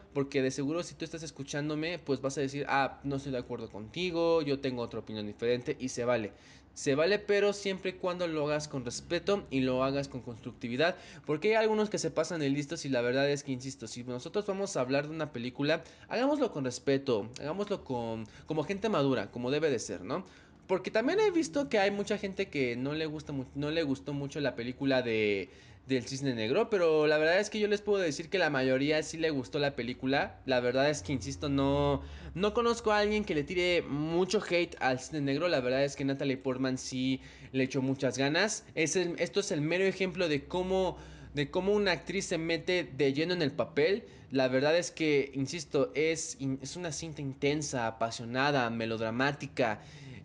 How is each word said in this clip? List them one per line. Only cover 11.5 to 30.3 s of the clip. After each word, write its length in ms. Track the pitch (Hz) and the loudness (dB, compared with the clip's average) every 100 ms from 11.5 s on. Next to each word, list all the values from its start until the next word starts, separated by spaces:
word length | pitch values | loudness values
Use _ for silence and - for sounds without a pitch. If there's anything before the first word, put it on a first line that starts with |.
| 220 | 4
algunos 340 | 220 214 214 | 4 2 0
que 80 | 165 | 0
se 120 | 160 | -2
pasan 300 | 156 160 170 | 0 -2 0
de 100 | 139 | 0
listos 360 | 143 143 165 143 | 0 -2 -6 -2
y 40 | |
la 120 | 123 | 0
verdad 280 | 120 135 143 | 2 2 2
es 140 | 143 | 0
que, 80 | 139 | -2
insisto, 340 | 127 131 - 113 | -6 -6 -10 -12
si 200 | 123 123 | -10 -8
nosotros 400 | 123 165 214 208 | -8 -4 -4 -2
vamos 320 | 190 196 147 | -4 -2 0
a 40 | |
hablar 280 | 127 139 151 | 2 0 0
de 40 | |
una 200 | 160 147 | -4 -6
película, 500 | 120 120 - 143 165 - - - | -4 -8 -2 0 0 -2 -20 -6
hagámoslo 460 | 220 269 294 233 | 0 2 2 0
con 100 | 151 | 0
respeto, 680 | 127 - - 139 139 110 110 - | -4 -2 2 2 4 0 0 -8
hagámoslo 420 | 143 185 202 190 | -6 -4 -4 -4
con, 440 | - 120 117 113 110 - - | -4 -4 -4 -6 -8 -14 -4
como 180 | 156 | -4
gente 240 | 147 196 220 | -2 -2 2
madura, 420 | 175 139 120 101 | 4 4 2 0
como 220 | 120 120 | -4 0
debe 180 | 147 156 | 2 2
de 100 | 117 | 0
ser, 240 | - 87 92 | -2 -8 -4
¿no? 200 | 160 185 - - - - | -6 -6 -20 -20 -20 -2
Porque 240 | 190 185 | -2 2
también 280 | 220 262 392 | 0 2 4
he 120 | 427 | 4
visto 360 | 330 302 285 277 | 2 0 -2 0
que 120 | 214 | 2
hay 100 | 196 | 2
mucha 300 | 202 202 202 | 2 -2 -2
gente 280 | 196 190 196 | -4 -4 -4
que 280 | 143 127 120 | 0 0 0
no 180 | 135 | -2
le 140 | 156 156 | -2 -4
gusta 260 | 151 147 | -6 -6
mu-, 140 | 139 127 139 | -6 -6 -4
no 160 | 147 | -2
le 100 | 165 | 0
gustó 320 | 147 135 - | 0 -2 -4
mucho 260 | 143 139 156 | -6 -4 -2
la 160 | 135 - | -2 -2
película 460 | 120 127 139 131 | -8 -2 2 4
de, 480 | 120 110 107 98 - - - - - | 4 2 4 2 -2 -12 -20 -20 -2
del 180 | 131 - | -2 -2
Cisne 280 | 135 139 117 | -4 -2 0
Negro, 340 | 110 175 214 | 0 2 2
pero 380 | 202 170 156 151 | 4 4 6 6
la 100 | 151 | 6
verdad 220 | 156 185 | 6 4
es 100 | 208 | 2
que 100 | 214 | 0
yo 80 | 208 | 0
les 140 | 202 | 0
puedo 160 | 208 196 | 2 2
decir 320 | 170 160 165 | 2 -2 -2
que 80 | 190 | 2
la 140 | 156 | 2
mayoría 500 | 139 131 131 143 156 | 4 4 4 4 2
sí 160 | 156 160 | 0 -2
le 140 | 160 | -2
gustó 260 | 139 120 151 | 0 -2 0
la 180 | 143 131 | 0 0
película. 640 | 117 110 131 143 190 | -6 -4 0 2 0